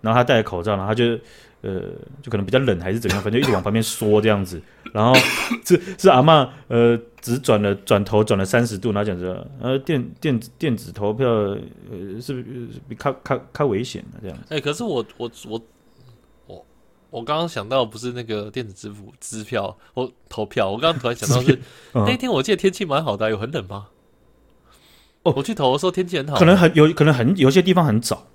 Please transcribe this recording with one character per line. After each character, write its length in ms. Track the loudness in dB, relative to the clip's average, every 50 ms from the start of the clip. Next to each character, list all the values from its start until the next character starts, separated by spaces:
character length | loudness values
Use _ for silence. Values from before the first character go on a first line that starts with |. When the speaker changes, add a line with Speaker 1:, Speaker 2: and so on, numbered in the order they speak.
Speaker 1:
然 140 | 0 2 2
后 40 | 2
他 40 | 4
戴 140 | 4 4
着 60 | 2 2
口 180 | 0 -4 -6 -2
罩， 140 | -2 -2
然 60 | -2 0
后 60 | -2
他 60 | 0
就， 240 | 0 2 0 0 -4 -8 -14 -20 -20 -20 -20 _ _ -10
呃， 180 | -8 -8 -8 -8 -10 -12 -14 -16 -20 -20 -18 -12
就 80 | -6
可 60 | -4
能 100 | -4 -4
比 60 | 0 0
较 60 | 2
冷 180 | 2 2 0 -2
还 120 | -2 -4 -6
是 80 | -4
怎 100 | -2 -2
么 40 | -2
样， 100 | -2 -2
反 80 | 0 0
正 80 | 0
就 40 | 2
一 40 | 2
直 40 | 0
往 80 | 0
旁 120 | 0 0 0
边 100 | 0 0
缩 380 | -2 -4 -4 0 2 4 4
这 80 | 4 4
样 160 | 2 2 0
子， 180 | -6 -8 -14 -14 -18 _ _ _ -8 -2
然 120 | 0 2
后 80 | 6 6 4 4 2 -2 -6
<coughs> 280 | -6 -6 -6 -8 0
是， 140 | 2 2 2 2 -4 -12 2
是 100 | 4 6
阿 140 | 6 8 6
嬷， 260 | 6 6 6 4 2 -4 -18 -10 _
呃， 280 | 2 4 4 4 4 2 -2 -10 _ -18
只 160 | -4 -4 -4
转 240 | -2 2 2 2 2
了， 140 | 4 0 0
转 300 | -2 0 2 2 2 2
头 180 | 2 2 2 4
转 160 | 4 2 0
了 60 | 0
三 200 | 0 2 2 0
十 140 | 0 -2 -4
度， 140 | -4 -2 -2
然 100 | 0 -2
后 20 |
讲 140 | -2 -4 -6
着， 260 | -6 -6 -8 -8 -12 -16 -16 -10
呃， 160 | -6 -4 -4 -4
电-， 200 | -2 -2 -2 -2 -2 -6 -12 _
电 180 | -2 -2 -2 -2
子， 120 | -4 -8 -12
电 200 | _ -4 -2 -2
子 160 | -4 -6 -12 -10
投 200 | -4 -4 -4 -2
票， 140 | 0 0
呃， 320 | 0 2 2 0 -2 -4 -6 -10 -14 -18 -20 -20 -16 -14 -14 -12 -12 -12 -12
是 120 | -10 -10 -10
不 60 | -10
是， 60 | -10 -12
呃， 320 | -14 -14 -14 -14 -16 -18 -16 -16
比 60 | -16
较， 180 | -6 -6 -6 -6 -6 _
较， 160 | -6 -6 -6 -6 -12 _
较 140 | -2 -2
危 160 | 0 0 -2 -4
险 220 | -6 -10 -14 -14 -14 -18
啊， 100 | -16 -16
这 60 | -14
样 80 | -14
子。 80 | -16 -14 -8
Speaker 2:
哎， 100 | -8 -6
可 120 | -4 -4 -6
是 120 | -4 -4
我， 200 | -4 -4 -4 -4 -6 -8
我， 140 | _ -10 -10 -10 -14 -14 -10
我， 120 | -10 -10 -10 _ _ _ _ _ _ _ -20 -20 -20 _ _ _ _ _ _
我， 200 | _ -20 -20 -20 _ _ _ _ _ _ _ _ _
我 120 | -12 -12 -6
刚 140 | -2 -2 -2
刚 100 | -2 -4
想 180 | -4 -8 -6
到 180 | -4 -4 -4 -4
不 120 | -6 -12
是 160 | -10 -10 -10 -10
那 100 | -10 -8
个 280 | -8 -6 -8 -8 -8
电 160 | -10 -10 -10
子 60 | -10 -14
支 180 | -16 -16 -16 -16
付， 200 | -16 -20 -20 -20 _
支 240 | -16 -14 -12 -12 -12
票 320 | -6 -6 -6 -6 -6 -10 _ _ _ _
或 160 | -8 -8 -8 _ _ _ _
投 160 | -8 -8 -8
票， 260 | -6 -2 -2 -2 -2
我 60 | -2
刚 160 | -2 -2 -2 -2
刚 80 | 0
突 80 | -4 -4
然 80 | -4
想 100 | -4 -2 0
到 100 | 0 0
是， 60 | 4
Speaker 1:
<laughs> 0 | 2
支 40 | 2
票， 80 | 0 0 -16 -20 -20 -20 -6 -2
嗯。 100 | 0 2
Speaker 2:
那 80 | 2 0
一 40 |
天 140 | 0 -2 -2
我 120 | 0 0 0
记 100 | 0 -2
得 40 |
天 140 | 2 0 -2
气 140 | 0 0 -6
蛮 180 | -2 -2 -2 0
好 140 | -2 -2
的 80 | -2 0
啊， 60 | -2
有 80 | -2 -2
很 120 | -6 -6
冷 140 | -6 -8 -8
吗？ 200 | -8 -12 -14 -14 -16 _ _ _ _ _ _ _ _ _ _ _ _ _ _ _ _ _ _ _ _ _ _ _ _ _ _ _
Speaker 1:
哦。 100 | -2 0
Speaker 2:
我 60 | 0 -2
去 120 | -4 -4
投 180 | 0 2 2 2
的 60 | 2
时 80 | 0
候 40 | -2
天 160 | 0 -2 -4
气 120 | -2 -4 -6
很 100 | -4 -2
好。 80 | 4
Speaker 1:
可 80 | 6 8
能 100 | 8 8
很， 160 | 8 6 6 6
有， 180 | 6 6 6 6
可 120 | 4 4
能 100 | 4 4
很， 200 | 4 2 2 2 4
有 100 | 4 6
些 140 | 6 6 4
地 100 | 4 4
方 120 | 4 4
很 120 | 4 2 0
早。 260 | 0 -2 -6 -6 -8 _ _